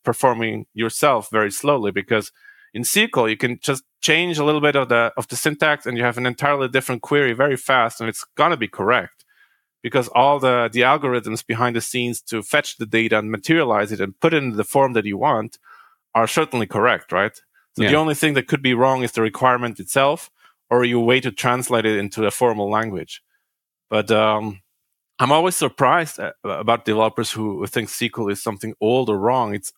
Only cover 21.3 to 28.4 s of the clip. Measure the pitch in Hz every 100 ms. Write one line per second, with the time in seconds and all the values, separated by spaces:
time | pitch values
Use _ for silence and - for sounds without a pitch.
21.3 | 101 127 127 123 120 110 104 98 113 104
22.3 | - 123 107 101 107 113 92 - - _
23.3 | _ _ _ _ _ _ 107 104 107 110
24.3 | 107 107 98 _ _ _ _ _ - 127
25.3 | 151 180 175 131 - 131 170 156 - 98
26.3 | - 104 80 107 - - 107 110 - 110
27.3 | 110 107 98 98 - 104 - 120 - 104
28.3 | 101